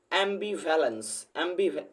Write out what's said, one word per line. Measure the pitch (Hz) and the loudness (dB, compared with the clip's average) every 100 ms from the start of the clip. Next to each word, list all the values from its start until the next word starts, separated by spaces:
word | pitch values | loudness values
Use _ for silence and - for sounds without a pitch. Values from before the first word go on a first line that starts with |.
| _ | _
ambivalence, | 175 196 202 208 190 156 160 139 110 110 - - - | 0 2 0 -4 -4 2 4 4 0 -6 -10 -10 -4
ambiva-, | 170 180 190 147 139 | -2 2 0 0 -6